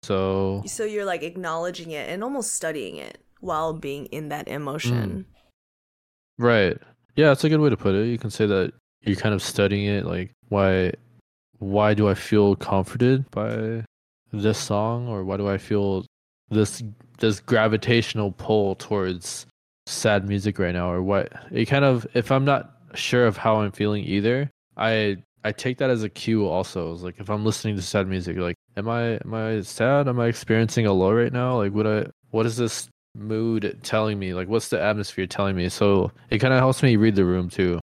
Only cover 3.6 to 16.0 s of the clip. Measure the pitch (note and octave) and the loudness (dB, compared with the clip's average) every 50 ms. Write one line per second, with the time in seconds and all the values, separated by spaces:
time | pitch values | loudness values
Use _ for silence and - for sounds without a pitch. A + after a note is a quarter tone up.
3.6 | D#3+ D#3+ D#3+ D#3+ D#3 C#3 C#3 C#3+ C3+ - - C#3+ D#3 D3 C#3+ D3 - - - C#3+ | -2 -4 -4 -6 -8 -8 -8 -10 -10 -12 -10 -10 -8 -8 -10 -10 -8 -10 -10 -8
4.6 | D3+ C#3 C3+ D#3 - A#2+ B2 A#2+ A2 F#2+ F#2 G2 F#3+ - _ _ _ _ _ _ | -8 -6 -8 -4 -2 -2 -2 -2 -2 -4 -6 -10 -12 -14 _ _ _ _ _ _
5.6 | _ _ _ _ _ _ _ _ _ _ _ _ _ _ _ - A#2 A#2+ A#2 A2 | _ _ _ _ _ _ _ _ _ _ _ _ _ _ _ 0 2 4 4 6
6.6 | G2 F2+ - - - - _ _ _ _ _ - D3+ D3+ C#3 - - D#3 D#3 D3+ | 4 2 0 -4 -10 -20 _ _ _ _ _ 4 6 6 6 6 4 2 4 4
7.6 | D3+ D3 A#2 - - G#2 F#2+ G2 G#2+ A#2 A#2+ A2+ - G#2+ - - A2 G#2 G2+ F#2+ | 4 4 2 2 2 0 2 2 0 0 -2 -4 -6 -8 -2 0 2 2 4 2
8.6 | F2+ D#2+ - _ _ _ _ _ _ G#2+ G2+ - - A2 G#2 F#2+ - - - - | 0 -2 -4 _ _ _ _ _ _ -2 -2 0 2 0 0 0 -2 -4 0 2
9.6 | G2+ G2 G2+ G2+ G2+ G2+ G2+ G2+ F#2 E2+ F2 F2+ F#2 F#2+ _ _ _ _ G#2 G2+ | 2 2 2 0 0 -2 -2 -2 -2 -4 -4 -6 -6 -8 _ _ _ _ 0 2
10.6 | G2 F#2+ F#2+ F#2 F#2 F2+ - - _ _ _ _ _ _ _ _ _ _ _ _ | 4 4 4 2 2 0 -2 -6 _ _ _ _ _ _ _ _ _ _ _ _
11.6 | G2+ G2 G2 G#2 G#2+ G#2+ G#2+ G2+ G#2+ G2+ F#2+ - - - - G#2+ G2+ G2+ G2 - | -6 -2 2 4 4 4 4 4 4 2 2 0 0 2 4 6 6 6 4 2
12.6 | - - G2+ F#2+ F#2 - - A#2+ B2 B2+ C3+ C3+ C3+ _ - - G#2+ A2+ A2+ A2+ | 0 -2 0 0 0 -2 -2 0 2 4 4 2 0 _ -6 -6 -6 -4 -6 -6
13.6 | A2 A2 A2+ A2+ A2 - _ _ _ _ _ _ _ _ - G#2+ G2+ G#2+ A2 - | -6 -6 -6 -8 -8 -12 _ _ _ _ _ _ _ _ -8 0 0 0 0 0
14.6 | - - G#2+ G2+ G#2+ A2 A#2 A#2+ B2 A#2+ A2+ G2 F#2 F#2+ G2 G2 G2+ G2+ G2 F#2+ | -2 -2 -2 0 0 0 -2 -4 -6 -6 -6 -6 -4 -4 -4 -2 -2 -2 -2 -2
15.6 | - - G#2+ G#2 G2+ G2 G2 F#2+ | -2 -2 0 0 2 2 0 -2